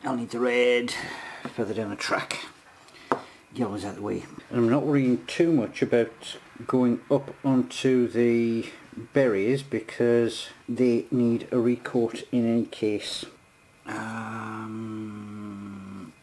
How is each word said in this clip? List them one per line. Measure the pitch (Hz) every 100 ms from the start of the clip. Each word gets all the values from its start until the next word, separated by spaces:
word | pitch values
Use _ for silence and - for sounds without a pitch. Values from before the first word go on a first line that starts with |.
| 139
I'll | 123
need | 117
the | 117
red | 123 123 123 120 123 - - - - - -
further | - 104
down | 107 104
the | 101
track. | - - - - - - - - - - - - - - -
Yellow's | 107 110 101
out | 101 87
the |
way. | 104 - - - -
I'm | 120 113
not | 139
worrying | 143 143 131 120 -
too | - 170
much | 156 104 -
about | 123 123 113 - - - - - -
going | 127 123 117 -
up | 139 139 -
onto | 139 131 123 - 135 127 117
the | 113 120 117 117 113 113 - - - 113
berries | 139 131 98 104 139
because | 139 113 - - 120 117 113 - - - -
they | 117 127 117 -
need | 127 117 117 -
a | 123
recoat | 117 120 - 127 113 - -
in | 123 117
any | 117 101
case. | - 107 104 - - - - _ _ _ _ -
Um, | - 110 110 110 113 110 110 110 110 110 110 107 104 104 104 104 101 101 98 95 98 - -